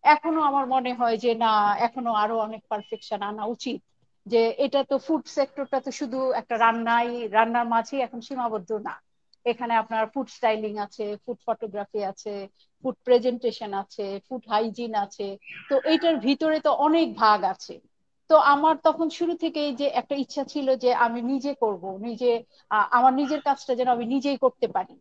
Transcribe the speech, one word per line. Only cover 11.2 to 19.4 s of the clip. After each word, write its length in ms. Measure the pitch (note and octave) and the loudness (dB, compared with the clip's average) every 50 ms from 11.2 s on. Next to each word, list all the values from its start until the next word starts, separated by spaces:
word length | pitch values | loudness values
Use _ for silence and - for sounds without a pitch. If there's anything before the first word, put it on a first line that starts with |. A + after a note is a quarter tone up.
| _ | _
food 120 | - A#3+ _ _ | -12 -12 _ _
photography 580 | - A3 _ A#3 G#3 F#3+ G#3 G3+ _ - G#3+ G3+ | -6 -6 _ -6 -10 -8 -10 -10 _ -6 -6 -6
আছে, 440 | F#3+ G3 - - G#3+ G3+ G3+ G3 G3 _ _ _ _ _ _ - | -6 -6 -8 -12 -10 -10 -10 -12 -14 _ _ _ _ _ _ -6
food 120 | C4 - _ _ | -6 -6 _ _
presentation 680 | B3 B3+ A#3+ A3+ B3+ A#3+ A#3+ B3+ A#3 G#3 - A3+ G#3 G3 | 4 4 4 4 2 -2 -2 -4 -4 -4 -4 -10 -6 -6
আছে, 460 | G3 F#3+ _ - - G3+ G3 G3 G3 _ _ | -6 -8 _ -10 -8 -8 -8 -8 -10 _ _
food 120 | C4 B3 _ A3 | -12 -12 _ -2
hygiene 460 | G#3+ G#3+ A3+ A3+ G#3+ A#3+ A#3+ A3+ A3 | 0 0 0 -2 -4 -6 -8 -4 -4
আছে। 420 | G#3 G3+ G3 - - G3+ G3 G3 - _ - - - - - | -4 -4 -4 -8 -10 -8 -8 -8 -12 _ -20 -18 -18 -4 0
তো 120 | C#4 C4 - | 0 0 4
এটার 320 | D#4+ D#4+ E4 - E4 D#4+ | 4 2 4 4 2 2
ভিতরে 420 | C4 G3+ C4 C#4 - D#4+ D#4 D#4 D#4 | 2 2 0 0 2 2 0 0 2
তো 120 | - D4+ | 2 2
অনেক 440 | C4 - C#4+ D4 D#4 E4 E4 A#3 G#3+ | 2 4 4 4 4 4 2 0 0
ভাগ 280 | - A3 G#3+ G#3 G3+ F#3+ | 2 4 4 4 4 2
আছে। 360 | F#3 F#3+ - - - - - _ _ _ _ _ _ _ _ _ _ | -2 -4 -4 -12 -18 -18 -18 _ _ _ _ _ _ _ _ _ _
তো 80 | D#4+ | 6
আমার 380 | D#4 - C#4 C#4+ C#4+ D4+ D#4 D#4 C#4+ _ | 8 8 8 4 6 4 2 2 4 _
তখন 260 | E4 D#4 D#4+ E4 D4+ | 2 2 4 -2 -4
শুরু 240 | - - E4+ E4 F4 | -2 -2 -2 -2 -2
থেকেই 420 | E4+ | -2